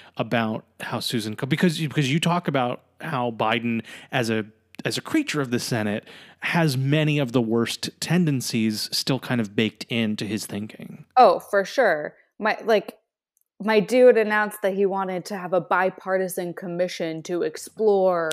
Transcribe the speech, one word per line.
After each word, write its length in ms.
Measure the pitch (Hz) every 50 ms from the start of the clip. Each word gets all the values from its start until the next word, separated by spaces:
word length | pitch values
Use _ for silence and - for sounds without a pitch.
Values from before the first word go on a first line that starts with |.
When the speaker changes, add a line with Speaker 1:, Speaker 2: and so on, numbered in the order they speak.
| - - _
Speaker 1:
about 500 | - 123 110 120 117 113 110 110 - - _ _ -
how 200 | - - 123 113
Susan 360 | - - - 120 104 110 107
Co-, 100 | - 139
because 340 | 131 156 - 185 180 151 160
you, 80 | 165
because 240 | 139 113 151 143 127
you 80 | 143 165
talk 280 | - 165 170 175 -
about 340 | 180 139 135 123 120 - - _ _ _ -
how 300 | - 131 139 127 123 120
Biden 560 | 113 110 117 107 117 120 117 117 117 113 - - - - - -
as 200 | - 135 117 113
a, 160 | 113 110 104 107 - _ _ _ - - -
as 140 | - -
a 40 | -
creature 380 | - - - 320 285 - - 147
of 120 | 139 120
the 80 | 120 117
Senate 480 | - - 131 113 104 104 104 113 - - - - - - - _
has 380 | - - - 170 165 151 127
many 420 | 131 131 135 143 156 151 156 147 147
of 120 | 139 117
the 100 | 117 127
worst 480 | 117 110 113 117 117 - - - - - - _
tendencies 880 | - - 160 180 175 151 139 123 - - - 113 110 110 107 101 - -
still 280 | - - - - 135 120
kind 200 | - - 127 120
of 160 | 110 98 104
baked 280 | 117 113 104 - - - -
into 360 | 120 117 113 107 107 - 110
his 220 | 98 110 98 -
thinking. 580 | - 107 101 107 107 - - - - - - - _ _
Speaker 2:
Oh, 240 | 254 247 185 170 -
for 240 | - - 208 196 190
sure. 520 | - - 285 247 196 160 151 151 - - _ _ _ _ -
My, 180 | 208 214 185 - -
like, 340 | 208 226 196 - - - _ _ _ _ _ _ _ _ _ _ _ _ -
my 200 | 190 214 220 214
dude 380 | 185 - 233 254 254 247 220
announced 460 | 226 214 214 214 214 214 208 - - -
that 100 | 190 196
he 120 | 196 202
wanted 400 | 185 196 190 190 185 185 180 165
to 120 | - 208
have 160 | 185 180 165 185
a 80 | 180
bipartisan 920 | 160 - 196 180 190 190 185 - - 190 190 190 190 180 175 196 180 175 165
commission 680 | - - 180 170 175 180 175 - - 175 160 160 160 151
to 200 | - 175 165 156
explore 880 | 156 156 - - - - 196 220 214 202 196 185 185 180 170 165 160